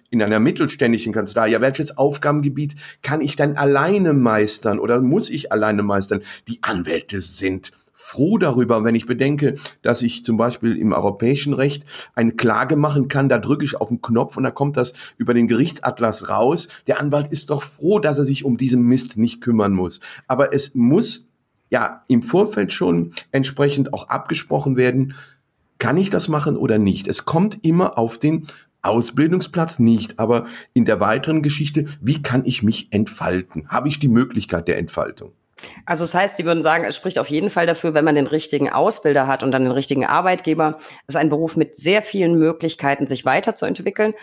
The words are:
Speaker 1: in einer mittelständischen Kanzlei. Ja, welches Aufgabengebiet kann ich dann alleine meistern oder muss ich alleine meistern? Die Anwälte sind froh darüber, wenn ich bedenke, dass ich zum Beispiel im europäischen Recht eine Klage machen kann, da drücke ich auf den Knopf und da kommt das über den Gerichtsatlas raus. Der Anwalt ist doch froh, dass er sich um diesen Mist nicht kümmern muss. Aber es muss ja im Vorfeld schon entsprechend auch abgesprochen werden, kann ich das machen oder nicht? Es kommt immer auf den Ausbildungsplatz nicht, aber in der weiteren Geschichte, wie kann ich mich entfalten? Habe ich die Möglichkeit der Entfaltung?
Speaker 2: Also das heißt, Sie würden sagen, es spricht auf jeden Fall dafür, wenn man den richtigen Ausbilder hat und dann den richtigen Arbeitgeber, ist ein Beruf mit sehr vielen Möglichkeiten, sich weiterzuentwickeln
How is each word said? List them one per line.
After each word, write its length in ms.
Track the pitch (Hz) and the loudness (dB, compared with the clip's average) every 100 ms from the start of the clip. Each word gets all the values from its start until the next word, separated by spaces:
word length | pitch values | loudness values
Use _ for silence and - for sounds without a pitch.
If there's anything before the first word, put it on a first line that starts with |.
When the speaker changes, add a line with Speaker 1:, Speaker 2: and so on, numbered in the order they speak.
| _ | _
Speaker 1:
in 120 | 117 | -2
einer 160 | 104 110 | 2 2
mittelständischen 760 | 131 - 147 - 120 113 113 | 2 2 -4 0 0 0 -2
Kanzlei. 360 | 107 101 117 110 | -4 -2 0 2
Ja, 140 | 110 | 2
welches 340 | 131 139 147 - | 0 0 -6 0
Aufgabengebiet 800 | 139 143 147 147 143 139 147 - - - | 0 0 -2 0 -2 -4 -8 -10 -20 -12
kann 200 | 135 156 | -6 -4
ich 140 | 143 - | -2 0
dann 200 | 143 147 | 0 2
alleine 560 | 143 139 160 202 170 | 2 4 2 2 4
meistern 640 | 143 117 107 104 - 110 101 | 4 4 4 2 0 -2 -2
oder 220 | 110 123 | 0 2
muss 300 | 127 185 - | 2 2 -2
ich 200 | 147 - | -6 -4
alleine 320 | 107 107 104 | 0 0 0
meistern? 380 | 101 98 95 98 - - - | 0 0 0 -4 -6 -16 -12
Die 120 | 117 | -8
Anwälte 600 | - 92 85 82 - 101 | -4 -4 -4 -6 -6 -8
sind 500 | 85 - 95 95 - - _ | -8 -6 -4 -6 -10 -20 _
froh 420 | - - - 156 214 | -14 -10 -2 2 2
darüber, 460 | 160 123 117 113 | 2 2 2 2
wenn 100 | 113 | 2
ich 120 | 113 - | 0 -2
bedenke, 480 | 120 135 147 143 143 - - | -2 0 2 0 -2 -10 -4
dass 200 | - 120 | -2 0
ich 220 | 117 - | 0 -2
zum 120 | - 110 | -2 0
Beispiel 400 | 117 123 117 107 | 0 0 -2 0
im 160 | 104 | 0
europäischen 640 | 82 98 101 117 143 143 | 2 0 0 0 0 0
Recht 300 | 127 139 143 - - - | 0 0 -2 -12 -16 -10
eine 180 | - 113 | 0 0
Klage 440 | 113 117 107 131 151 | 2 2 2 2 2
machen 320 | 151 143 131 | 2 0 0
kann, 200 | 139 135 | 0 2
da 80 | 120 | 2
drücke 260 | 101 147 | 0 -2
ich 160 | 143 - | -2 -4
auf 80 | - | -4
den 140 | 120 | -4
Knopf 340 | - 113 135 - | 0 0 0 -2
und 60 | |
da 80 | 131 | -4
kommt 260 | - 143 143 | -2 -2 0
das 160 | 123 - - - | -4 -6 -20 -6
über 180 | 120 | 0
den 140 | 120 117 | 2 4
Gerichtsatlas 800 | 117 135 - 127 - 113 107 - | 2 0 -2 -4 -2 -2 -2 -4
raus. 400 | 101 123 170 - - - | 0 2 0 -6 -8 -4
Der 140 | 127 | -2
Anwalt 280 | 143 147 147 | 0 -2 -2
ist 200 | 156 - | -6 -4
doch 120 | 147 | -6
froh, 360 | - - 160 208 | -6 -4 0 2
dass 200 | 156 143 | 2 0
er 60 | |
sich 200 | 139 139 | 0 -2
um 140 | 143 120 | -2 -2
diesen 240 | 131 123 | 2 4
Mist 320 | 120 127 - 104 | 4 2 2 2
nicht 240 | 117 - | 2 0
kümmern 320 | 123 113 101 | 0 2 2
muss. 280 | 92 90 - - - - | 2 0 -6 -16 -18 -4
Aber 260 | 127 135 | 0 2
es 200 | 139 - | 0 -2
muss 520 | 127 120 175 240 - - _ _ _ _ | 2 4 4 2 -4 -8 _ _ _ _
ja 340 | 120 110 - - | -2 -2 -6 0
im 140 | 117 | 2
Vorfeld 500 | - 180 208 - 95 | 4 2 2 0 -2
schon 400 | - 92 - - - - | 0 0 0 -2 -8 -4
entsprechend 640 | 135 135 - 143 139 139 | -2 -2 0 0 2 -2
auch 160 | - - | -4 -6
abgesprochen 680 | - - - - 147 143 127 | -6 -4 -6 -4 -2 0 2
werden, 380 | 127 127 135 - - _ _ _ _ _ | 2 2 -2 -6 -20 _ _ _ _ _
kann 180 | 110 156 | 0 0
ich 120 | 190 | 2
das 160 | 175 165 | -2 0
machen 300 | 151 151 - | -2 0 0
oder 220 | 123 107 | 2 4
nicht? 280 | 98 - - | 2 0 -2
Es 200 | - - | -4 -2
kommt 380 | 160 208 - | 0 0 0
immer 320 | 160 165 190 - | 2 2 2 0
auf 220 | 113 - | -2 0
den 280 | 151 160 156 - _ _ | -2 -2 -6 -18 _ _
Ausbildungsplatz 960 | - 117 117 123 160 180 - 170 165 - | 0 0 0 0 2 0 -2 -2 -2 2
nicht, 400 | 117 117 - - | 4 4 0 -4
aber 280 | 110 117 - - - | 0 0 -2 -14 -4
in 120 | 127 | 0
der 160 | 113 104 | 2 2
weiteren 420 | 101 117 151 156 | 2 0 0 0
Geschichte, 420 | 151 - 147 156 147 - | 0 -2 -2 -2 -4 -4
wie 220 | 110 147 | -4 -2
kann 220 | - 127 | 0 0
ich 200 | 131 120 | 0 0
mich 240 | 107 110 - | 0 -2 -2
entfalten? 800 | 104 104 - 85 90 92 78 76 | -2 -2 -4 -2 -2 -4 -10 -6
Habe 180 | 120 143 | -4 -2
ich 140 | 147 | 0
die 80 | 139 | 2
Möglichkeit 580 | 113 131 110 - 87 85 | 4 2 -2 -4 -4 -2
der 120 | - | -2
Entfaltung? 540 | 82 85 67 - - _ _ - - - | -4 -4 -6 -8 -20 _ _ -16 -16 -16
Speaker 2:
Also 200 | - 165 | -6 -4
das 100 | 165 | -2
heißt, 220 | 175 196 - | 0 0 -2
Sie 100 | 165 | 0
würden 160 | 165 | 0
sagen, 220 | 156 165 | 2 0
es 120 | 107 - | -2 -6
spricht 220 | 190 143 | -4 -4
auf 100 | - | -2
jeden 220 | 151 202 | -2 -2
Fall 160 | 185 170 | 0 0
dafür, 260 | 165 170 | 0 0
wenn 120 | 156 | 2
man 100 | 156 | 4
den 120 | 147 135 | 4 2
richtigen 440 | 156 - 143 139 | -2 -2 -2 0
Ausbilder 560 | - 185 214 151 135 135 | 2 0 2 2 2 2
hat 160 | 135 | 0
und 100 | 131 | 0
dann 100 | 131 | 2
den 100 | 127 | 2
richtigen 340 | 127 135 135 - | 0 0 -2 0
Arbeitgeber, 720 | 156 185 185 160 156 156 156 - - - | 0 2 0 0 0 0 -2 -14 -20 -6
ist 100 | 143 | -2
ein 120 | 156 | 0
Beruf 260 | 147 165 | 0 0
mit 220 | 160 151 - | 0 -2 -2
sehr 240 | 147 208 | 0 0
vielen 340 | 208 202 170 170 | 0 0 2 4
Möglichkeiten, 680 | 160 165 165 - 139 139 139 | 4 2 -6 -2 -2 0 -2
sich 200 | 127 - | -2 0
weiterzuentwickeln 880 | 147 226 220 - 190 196 196 214 214 | 0 0 -2 -4 -4 -6 0 -2 -2